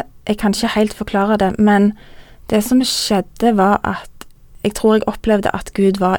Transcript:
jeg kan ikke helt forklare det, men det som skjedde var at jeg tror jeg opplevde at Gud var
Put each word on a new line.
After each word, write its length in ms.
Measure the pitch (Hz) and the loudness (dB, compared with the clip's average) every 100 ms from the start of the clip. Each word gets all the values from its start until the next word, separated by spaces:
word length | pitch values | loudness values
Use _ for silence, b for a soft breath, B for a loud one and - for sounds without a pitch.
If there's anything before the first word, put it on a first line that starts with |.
| - - - | -4 -8 -6
jeg 120 | 208 | -2
kan 160 | 208 - | -2 -2
ikke 160 | 233 | -2
helt 200 | 214 214 - | 0 -2 -4
forklare 400 | 208 202 202 208 | -4 -2 0 0
det, 140 | 190 - | 0 2
men 340 | 208 202 208 208 b b b b - | 4 4 2 -2 b b b b -4
det 140 | 214 | -2
som 180 | 214 254 | 2 0
skjedde 720 | 254 - - 196 - - 233 208 | 0 -4 -2 -2 -4 -2 0 2
var 240 | 190 208 | 2 2
at 260 | - 185 - - - - - - | -2 -6 -12 -20 -20 -20 -20 -8
jeg 100 | 208 | -6
tror 220 | - 220 214 | 0 2 2
jeg 80 | - | 0
opplevde 460 | - 220 208 - | -4 0 0 0
at 160 | 185 - | -4 -6
Gud 260 | - 196 196 | 0 0 2
var 160 | 185 | 0